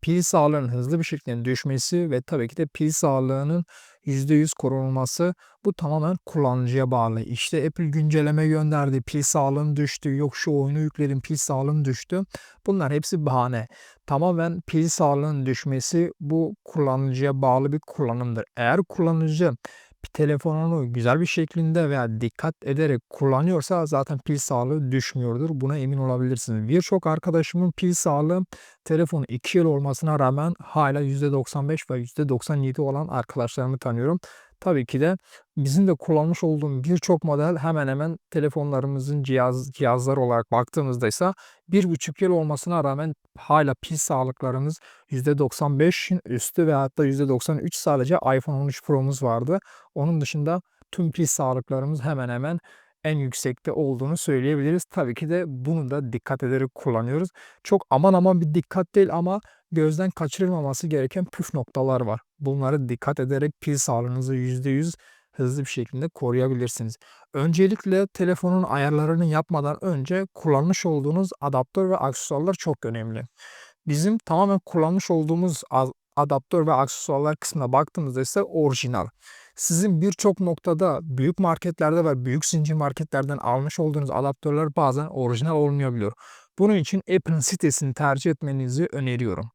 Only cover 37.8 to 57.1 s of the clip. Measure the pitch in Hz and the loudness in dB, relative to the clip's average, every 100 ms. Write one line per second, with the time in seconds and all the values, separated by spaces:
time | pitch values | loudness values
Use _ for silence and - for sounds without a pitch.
37.8 | 139 135 156 165 _ 165 147 156 147 139 | 0 -2 -4 -6 _ -2 0 -2 -2 -2
38.8 | 139 139 135 147 135 131 127 127 131 - | -2 -4 -2 -2 0 2 2 0 -6 -2
39.8 | 135 123 127 135 123 117 110 113 123 - | 2 2 2 0 2 2 2 0 0 -2
40.8 | 139 123 120 - 180 190 - _ _ 190 | -2 0 0 0 -2 -2 -12 _ _ 2
41.8 | 185 160 - 151 190 175 156 143 - 170 | 2 0 -4 -2 2 2 0 -4 -2 -2
42.8 | 143 139 156 151 _ - - 151 147 131 | 0 -2 -4 -8 _ -20 2 4 4 0
43.8 | - 156 - 139 127 131 131 127 143 156 | -4 -6 -2 0 -2 -2 -4 -2 -2 -6
44.8 | - - _ 131 131 143 139 - 147 139 | -14 -20 _ -2 0 2 2 0 0 4
45.8 | 160 - - 180 - 120 - - 165 143 | 4 2 -2 -4 -2 -4 -4 0 2 4
46.8 | 135 - 143 135 139 127 - 156 170 - | 0 0 0 2 2 0 0 -2 -2 -4
47.8 | - 143 127 175 - 135 131 139 139 131 | 0 0 2 2 2 0 0 -2 -2 -4
48.8 | - 143 131 131 131 113 120 190 - - | 0 0 2 0 0 0 0 -2 -4 -20
49.8 | _ - 143 165 143 156 147 180 - _ | _ -4 0 0 0 -2 -2 -2 -6 _
50.8 | _ - 170 - 165 - 135 131 123 135 | _ -2 -2 0 -2 0 0 -2 -2 -4
51.8 | 139 156 127 143 123 120 135 170 _ - | -2 -2 -2 -4 -4 -4 -4 -6 _ -20
52.8 | _ _ 156 156 135 - 139 120 - 139 | _ _ -4 -2 -2 -4 -4 -4 -4 -2
53.8 | 147 127 135 170 - 135 131 151 143 175 | -2 -2 -2 -4 0 0 2 0 2 0
54.8 | - - 135 120 156 170 170 131 127 165 | -2 -4 -2 -2 -2 -2 -2 -6 -2 -2
55.8 | 135 139 131 120 - 135 131 131 131 - | -2 -4 -4 -6 -4 -4 0 0 -2 -4
56.8 | - 113 120 | -2 0 0